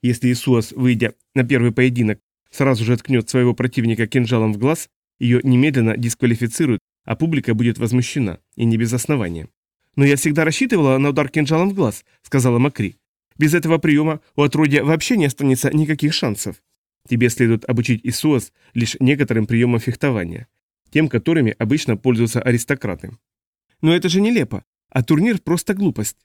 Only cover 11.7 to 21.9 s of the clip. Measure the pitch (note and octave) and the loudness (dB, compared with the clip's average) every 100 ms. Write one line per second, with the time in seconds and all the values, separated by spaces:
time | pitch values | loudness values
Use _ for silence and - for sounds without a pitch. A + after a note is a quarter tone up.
11.7 | G3 C3 - _ _ - C3+ B2+ A#2+ C#3 | 0 -2 -2 _ _ -4 2 2 4 2
12.7 | - G2 - _ _ _ - D3+ E3+ D#3 | 0 -8 -8 _ _ _ 0 2 2 2
13.7 | E3 D#3+ D3 D#3 D3+ _ - C#3+ D#3 D#3 | 2 4 2 2 -4 _ 0 0 2 2
14.7 | C#3+ C#3 D#3+ - A#3+ C#3+ - C#3 B2+ C#3+ | 2 2 0 0 0 0 0 0 0 0
15.7 | D3+ D3+ D3 D3 - C3+ G2+ G#2 - _ | 0 0 0 -2 -2 -4 -4 -8 -12 _
16.7 | _ _ _ _ A#2+ A#2+ - A#2 A2+ - | _ _ _ _ 0 0 2 2 2 0
17.7 | A#2+ A#2+ A2+ - - D3+ C3+ - _ _ | -2 0 -2 -4 -2 0 0 -2 _ _
18.7 | A#2+ A2+ - C3 C#3+ C#3 A2+ G#2+ A#2 A#2+ | -4 -4 0 2 2 0 0 0 0 2
19.7 | A#2+ A#2+ A#2 C#3+ A2+ E2+ E2+ A#2+ _ _ | 0 -4 -4 -2 -2 -6 -10 -16 _ _
20.7 | _ _ D3 D#3 A#2 - E3 A#2 - A2 | _ _ 0 0 0 0 2 0 0 -2
21.7 | D3 - | -2 0